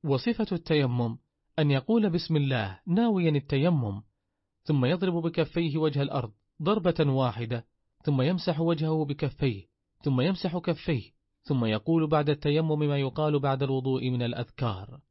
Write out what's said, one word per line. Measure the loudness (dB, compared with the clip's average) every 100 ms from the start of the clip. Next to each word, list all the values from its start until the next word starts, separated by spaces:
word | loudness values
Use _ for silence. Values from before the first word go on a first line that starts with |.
وصفة | 0 0 0 -2 -2
التيمم | -4 0 2 2 0 -2 -4 _ _ _ -2
أن | 2
يقول: | 2 2 2 2
"بسم | 0 0 0
الله"، | 0 -2 -4 -8 -2
ناوياً | 0 2 2 2
التيمم، | 0 0 0 2 2 -2 -6 -12 _ _ _ _ _
ثم | -2 2
يضرب | 2 2 0
بكفيه | 0 -2 -2 -2 -2 -2 0
وجه | 0 0
الأرض | -2 -2 -6 _ _ _
ضربة | 0 2 2 2 2
واحدة، | 2 0 -2 -6 -6 -8 _ _ _
ثم | -2 2
يمسح | 2 0 -2 0
وجهه | 0 0 0 0
بكفيه، | -2 -2 -4 -2 -2 -2 -12 _ _ _
ثم | 0 2
يمسح | 2 0 -2 -2
كفيه، | -2 -4 -2 -4 -4 _ _ _
ثم | -2 0
يقول | 2 0 2 2 2
بعد | 2 2
التيمم | 0 0 0 2 0
ما | 0 0
يقال | -2 0 0 2
بعد | 0 0
الوضوء | 0 0 0 -2 0
من | -2
الأذكار. | -2 -4 -8 -4 -4 -4 -10 -18 _